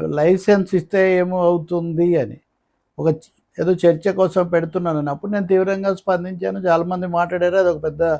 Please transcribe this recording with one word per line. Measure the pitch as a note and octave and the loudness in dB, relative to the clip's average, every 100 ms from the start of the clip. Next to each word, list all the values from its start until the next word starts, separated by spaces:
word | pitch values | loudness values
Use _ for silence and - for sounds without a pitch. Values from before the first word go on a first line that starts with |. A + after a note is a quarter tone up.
| D#3+ | -4
లైసెన్స్ | D3 D#3+ F#3 G#3 G3+ F#3 F#3 | 0 2 2 2 2 2 -2
ఇస్తే | - G3 F#3+ F#3 | 0 2 4 2
ఏమో | F3+ F#3 | 0 0
అవుతుంది | F3 F3 D#3+ F3 E3+ D#3+ F3 E3 | 2 0 -2 -4 -2 0 2 2
అని, | A2 - _ _ _ _ _ - | -2 -8 _ _ _ _ _ -4
ఒక | D#3 | -2
చ-, | D#3 - _ _ - | -2 -8 _ _ -4
ఏదో | E3+ | -2
చర్చ | F3+ E3+ D#3+ G3+ | 4 4 2 -2
కోసం | F#3+ F#3 F#3+ F3 | 0 0 0 0
పెడుతున్నానని. | E3+ E3 F3+ F3 D3+ C#3+ | 0 -2 -4 -2 -2 -4
అప్పుడు | C#3+ G3+ | -6 -4
నేను | G#3 F3+ | -4 0
తీవ్రంగా | F#3 F#3+ G3 G3 F#3+ | 2 2 -2 -2 -2
స్పందించాను, | - F3+ F3+ F3+ F#3+ G3 | -2 -2 -4 -6 -6 -2
చాలామంది | F3+ E3 F3 F#3 F3+ | 0 2 0 -4 -2
మాట్లాడారు, | E3+ F3 F3+ F3 F#3+ | -2 -2 0 2 2
అదొక | F3+ D3+ | 2 0
పెద్ద. | D#3 D3+ E3 | -4 -2 0